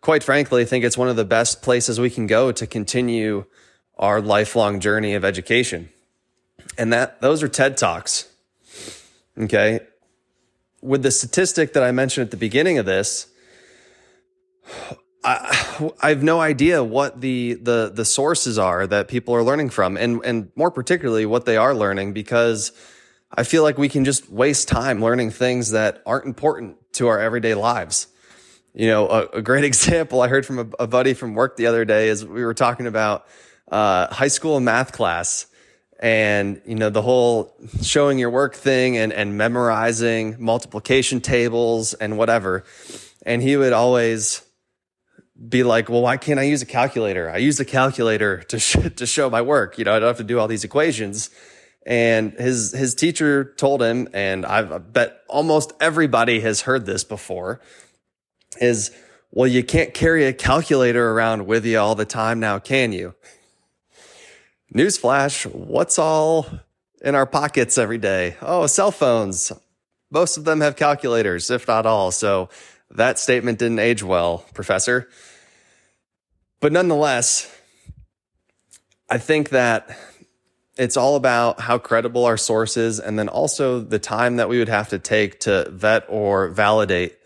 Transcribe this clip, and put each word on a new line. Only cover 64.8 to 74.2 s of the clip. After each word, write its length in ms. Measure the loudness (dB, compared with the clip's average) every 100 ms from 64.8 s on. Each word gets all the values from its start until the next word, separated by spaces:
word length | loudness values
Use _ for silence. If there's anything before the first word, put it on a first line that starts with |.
| 2 2 2 2 0 -2 -8
what's 460 | -12 -4 -2 0 0
all 480 | 2 2 2 0 -2 -12 -18 _ _ _
in 140 | 0
our 120 | 2 2
pockets 520 | 0 0 0 0 0
every 200 | 0 -2
day? 360 | -2 0 -2 -6
Oh, 240 | -4 0 0
cell 240 | 2 0
phones. 640 | 2 2 2 0 -4 -6 -8 _ _ _ _ _
Most 260 | 0 0 0
of 80 |
them 180 | -2 0
have 120 | 0
calculators, 720 | 0 -2 0 0 0 0 -2 -4
if 200 | -4 0
not 180 | 0 2
all. 240 | 2 0
So 380 | 0 0 0 -2 -12 -20 _ _
that 300 | 0 0 0
statement 400 | 0 0 0 -2
didn't 180 | -2 0
age 240 | 0 0
well, 420 | 0 0